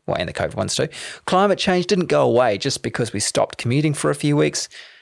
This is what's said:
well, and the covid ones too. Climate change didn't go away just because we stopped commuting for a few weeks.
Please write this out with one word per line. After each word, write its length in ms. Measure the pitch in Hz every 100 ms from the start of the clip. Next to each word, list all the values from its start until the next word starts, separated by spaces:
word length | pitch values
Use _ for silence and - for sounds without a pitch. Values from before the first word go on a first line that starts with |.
| -
well, 120 | -
and 100 | 82
the 40 |
covid 200 | - 82
ones 220 | - 101 -
too. 120 | 139 - - - -
Climate 320 | 185 202 185
change 300 | - 180 175
didn't 200 | 196 151
go 140 | 147
away 380 | 127 117 123 98
just 240 | 135 -
because 280 | 120 - 113
we 80 | 101
stopped 380 | - - 110 -
commuting 380 | 117 135 151 143
for 160 | 151
a 40 | 147
few 220 | 147 147
weeks. 320 | 151 - - - - -